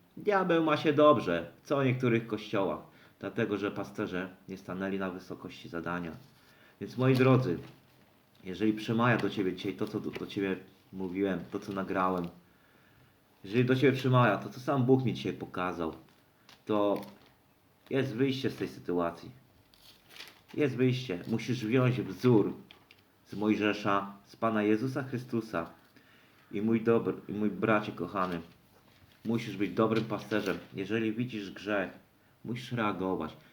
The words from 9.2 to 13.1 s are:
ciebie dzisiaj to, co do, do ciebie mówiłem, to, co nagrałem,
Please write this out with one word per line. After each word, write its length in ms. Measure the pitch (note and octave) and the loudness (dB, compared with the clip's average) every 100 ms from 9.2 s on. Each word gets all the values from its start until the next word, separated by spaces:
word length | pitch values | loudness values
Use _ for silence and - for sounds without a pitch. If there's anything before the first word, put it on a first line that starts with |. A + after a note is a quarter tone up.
| G2+ | 0
ciebie 240 | A2 F#2 | 0 -2
dzisiaj 200 | F2 G2+ | -2 -6
to, 140 | - G#2+ | -4 -4
co 120 | G#2+ | -4
do, 120 | D2+ | -6
do 160 | - - | -8 -8
ciebie 280 | G#2 G2 F#2 - - - | -4 -2 -4 -8 -20 -16
mówiłem, 460 | F#2+ F#2 F#2+ G2 F2 E2 | -8 -6 0 0 0 -4
to, 80 | G2+ | -8
co 140 | - | -6
nagrałem, 540 | G2 F#2+ F#2+ F#2 F2+ F2 - _ _ _ _ _ _ _ | -6 -4 0 0 0 -4 -10 _ _ _ _ _ _ _